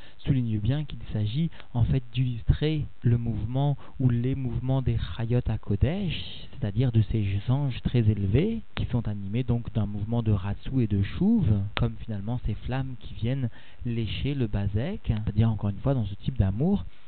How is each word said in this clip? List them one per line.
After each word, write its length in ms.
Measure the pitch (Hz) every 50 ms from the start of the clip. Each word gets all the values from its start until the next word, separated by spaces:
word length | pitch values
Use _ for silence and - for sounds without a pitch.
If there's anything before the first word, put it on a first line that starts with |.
| - - - -
souligne 420 | - 156 139 127 120 113 107 104
bien 240 | 104 117 139 151 151
qu'il 160 | - - 113 113 -
s'agit 380 | - 107 107 107 117 151 170 160 - - - - -
en 80 | 120
fait 220 | 117 - 139 135 127 -
d'illustrer 720 | - 127 131 127 120 113 - - - - 147 156 156 151 - - - -
le 160 | - 117 120 117
mouvement 580 | 117 117 110 104 110 117 127 131 143 143 139 - - - - -
ou 100 | 131 123
les 280 | 120 120 120 131 139
mouvements 440 | 139 131 120 117 117 123 127 135 135
des 160 | 123 120 117 113 - - -
Chayot 240 | - 117 113 120 123 -
HaKodesh, 720 | - 110 - - - 101 95 - 131 175 208 196 160 117 95 - - - - - -
c'est-à-dire 400 | - - - 104 95 117 135 123
de 100 | 110 110 104 -
ces 160 | - 110 101 98 98 101 - -
anges 340 | 127 143 143 135 107 -
très 260 | - - - 120 113 107
élevés 520 | 107 101 101 95 104 135 185 226 226 220 - - -
qui 100 | - 104 -
sont 160 | - 120 107 110
animés 340 | 104 101 98 95 107 123
donc 300 | 131 120 120 120 110 -
d'un 140 | 107 113 104
mouvement 360 | 104 104 101 104 113 117 117
de 80 | 113 110
Ratsu 540 | 101 95 92 101 101 - - - 131 131 117
et 20 |
de 160 | 101 101 98
Shuv, 500 | 98 - - - 180 214 240 220 170 - 104 101 98 104 -
comme 220 | - 120 117 110 110 -
finalement 360 | 113 107 98 95 113 123 123 -
ces 80 | 117 101
flammes 400 | - - 123 123 135 135 131 127 104
qui 140 | - - -
viennent 360 | - 110 117 135 139 127 113 - - - - - - -
lécher 500 | 120 117 117 113 101 - - - 135 147
le 120 | 135 120
Bazek, 540 | 107 101 101 101 98 104 107 131 180 214 226 -
c'est-à-dire 440 | - 113 107 107 107 101 104 113 113
encore 200 | 110 104 104 101
une 100 | 98 92
fois 140 | - 135 139
dans 120 | 123 107
ce 80 | 98 101
type 240 | - - 147 131 -
d'amour, 460 | 98 95 95 110 151 190 202 - - - - - -